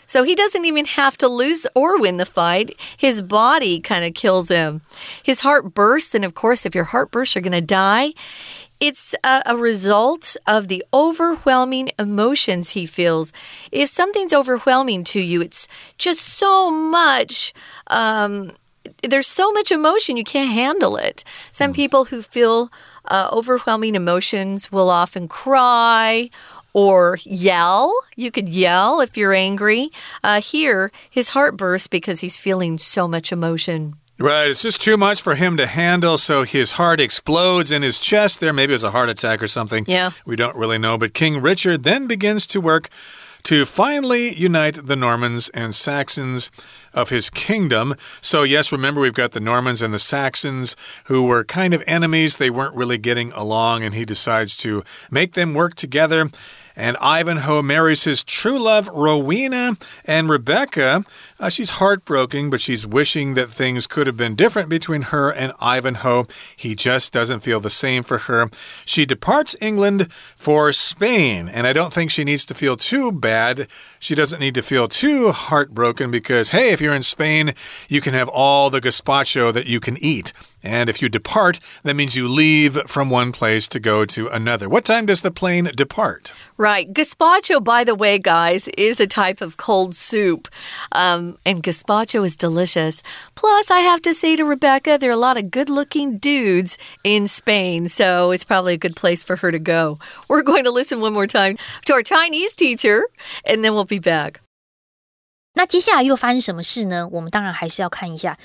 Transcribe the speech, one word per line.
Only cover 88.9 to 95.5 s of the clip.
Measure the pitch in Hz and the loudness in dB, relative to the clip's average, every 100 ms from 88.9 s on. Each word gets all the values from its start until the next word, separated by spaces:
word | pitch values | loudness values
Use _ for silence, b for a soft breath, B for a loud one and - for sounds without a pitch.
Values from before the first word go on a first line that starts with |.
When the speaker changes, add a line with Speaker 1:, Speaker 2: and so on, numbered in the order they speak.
| 233 | 2
Speaker 1:
a | 202 | 0
type | - 190 190 | 0 -2 -2
of | 170 - | -8 -8
cold | - 196 185 175 | 0 0 0 -2
soup. | - 220 190 165 - B B B B | -2 0 0 0 -6 B B B B
Um, | - 180 175 175 - 180 | 0 2 2 -4 -6 -4
and | 180 | -2
gazpacho | 180 165 - 208 226 226 190 | -2 -2 0 0 0 -2 -2
is | - | -2
delicious. | 170 165 180 175 160 - B B B - | -2 0 0 0 -2 -4 B B B -2
Plus, | 427 415 415 | 2 4 4
I | 359 | 4
have | 359 339 | 4 2
to | 349 | 2
say | 320 320 320 | 2 2 2
to | 302 | 2
Rebecca, | 277 285 269 311 294 | 2 4 4 2 2
there | 262 | 2
are | |
a | 233 | 2
lot | 247 240 | 2 0
of | 196 | -2